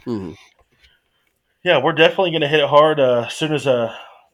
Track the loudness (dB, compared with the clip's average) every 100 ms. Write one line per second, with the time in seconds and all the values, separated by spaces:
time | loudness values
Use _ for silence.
0 | -10 -10 -10 -16 _ _ _ _ _ _
1 | _ _ _ _ _ _ 0 0 0 2
2 | 2 2 -2 -2 -2 0 2 4 4 2
3 | 0 0 -2 -6 -4 -4 -2 -2 -2 -8
4 | -20 _ _